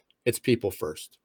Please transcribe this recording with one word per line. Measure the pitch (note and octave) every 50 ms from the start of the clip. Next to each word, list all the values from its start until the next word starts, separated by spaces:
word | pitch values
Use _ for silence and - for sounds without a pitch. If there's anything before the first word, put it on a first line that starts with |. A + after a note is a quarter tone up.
| _ _ _ _ -
it's | B2 A#2 -
people | - C3 A#2+ A2+ - G2
first. | - - - D#2 D#2 - - - _ _